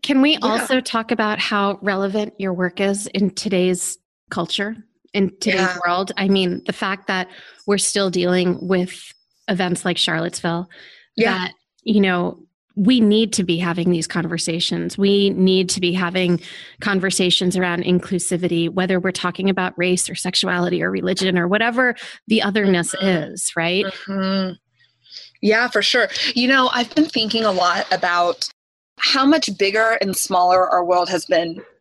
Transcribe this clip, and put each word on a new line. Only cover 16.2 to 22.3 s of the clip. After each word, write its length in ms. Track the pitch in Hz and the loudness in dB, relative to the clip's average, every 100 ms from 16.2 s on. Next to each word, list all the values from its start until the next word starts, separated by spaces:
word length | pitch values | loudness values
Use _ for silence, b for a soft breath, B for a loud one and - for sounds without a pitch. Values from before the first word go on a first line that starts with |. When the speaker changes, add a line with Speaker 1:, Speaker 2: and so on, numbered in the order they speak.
| 180 175 B B B B | 0 0 B B B B
Speaker 1:
conversations 760 | 220 190 190 185 185 - 185 180 | -2 0 0 0 2 2 0 0
around 260 | 180 170 | -2 -2
inclusivity, 880 | 180 180 - 180 - 175 175 170 165 | 2 0 2 -4 -2 -2 -2 0 -2
whether 300 | 185 180 185 | -2 0 0
we're 100 | 185 | 0
talking 380 | 185 180 175 190 | -2 -4 -2 -2
about 280 | 190 185 - | 0 -2 -2
race 320 | 180 180 - | 0 0 -2
or 60 | 180 | -6
sexuality 680 | 180 - 185 180 175 175 | -4 -2 -2 0 0 -2
or 80 | 175 | -2
religion 480 | 190 180 185 190 180 | -2 -2 -2 0 0
or 80 | 175 | 0
whatever 460 | 208 233 240 247 233 B B | 0 0 2 0 -2 B B
the 140 | - | -2